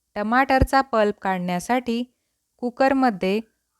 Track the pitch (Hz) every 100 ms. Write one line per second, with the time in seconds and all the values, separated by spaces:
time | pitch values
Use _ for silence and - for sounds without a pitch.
0 | _ - 208 247 269 262 262 269 269 220
1 | 208 202 196 185 180 175 - 247 247 233
2 | 247 _ _ _ _ _ 240 233 269 269
3 | 254 190 190 208 226 _ _ _